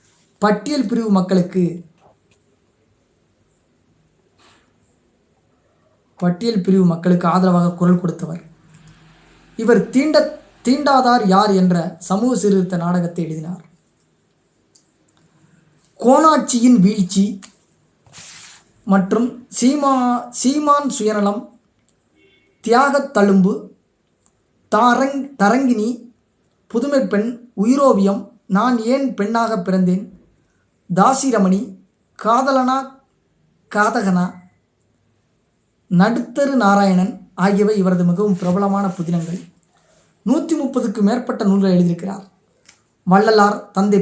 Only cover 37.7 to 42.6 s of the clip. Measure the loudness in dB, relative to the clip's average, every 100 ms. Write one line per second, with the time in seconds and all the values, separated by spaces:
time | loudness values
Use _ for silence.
37.7 | 0 0 0 0 0 0 -2 -2 -2 -2
38.7 | -2 -4 -6 -4 -4 -6 -10 -14 _ _
39.7 | _ _ _ _ _ -2 -2 -2 -4 -4
40.7 | -4 -4 -2 0 -2 -4 -4 0 0 2
41.7 | 2 2 -2 -8 -12 -16 _ _ _